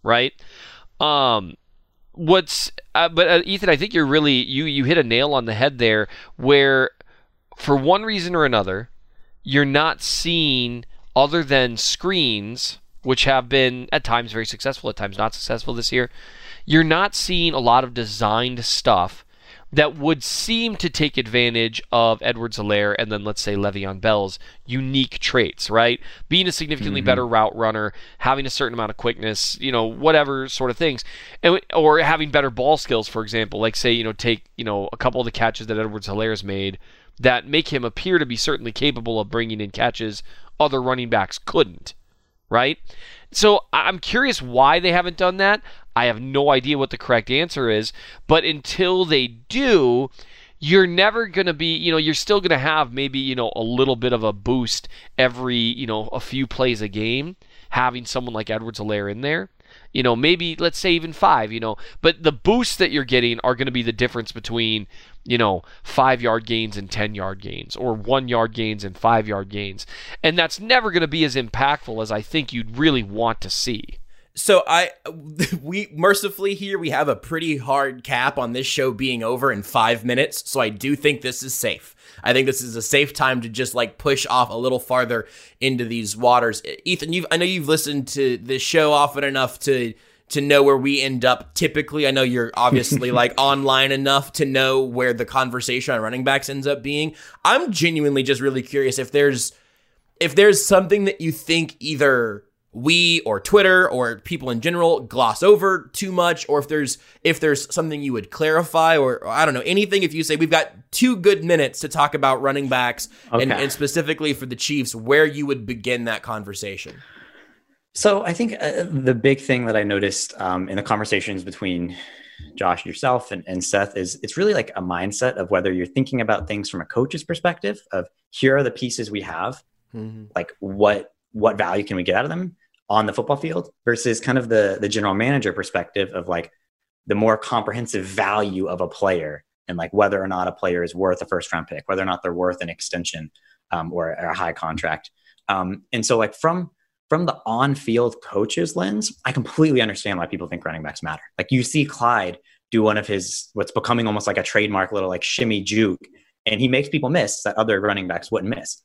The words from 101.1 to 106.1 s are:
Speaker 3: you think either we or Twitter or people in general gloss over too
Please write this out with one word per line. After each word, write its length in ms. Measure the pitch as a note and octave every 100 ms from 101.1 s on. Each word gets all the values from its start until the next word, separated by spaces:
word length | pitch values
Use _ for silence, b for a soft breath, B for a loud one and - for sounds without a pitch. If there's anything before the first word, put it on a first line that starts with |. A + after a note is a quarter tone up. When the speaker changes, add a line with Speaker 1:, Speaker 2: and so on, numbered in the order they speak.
| -
Speaker 3:
you 100 | D#3+
think 440 | D#3+ - E3 D#3 -
either 640 | D3+ C#3+ C#3+ B2+ A2+ G#2 _ _ _ A2+
we 440 | C3+ E3+ F3 E3+
or 180 | - G2+
Twitter 500 | - G#3 F#3+ F#3 F#3
or 280 | B2 A#2+ A2+
people 300 | - E3+ C3
in 100 | A#2
general 400 | D#3 F3 E3+ D#3
gloss 420 | A#2 C3 A#2 G#2+
over 480 | F#3 G#3 F#3+ F3+ -
too 180 | - G3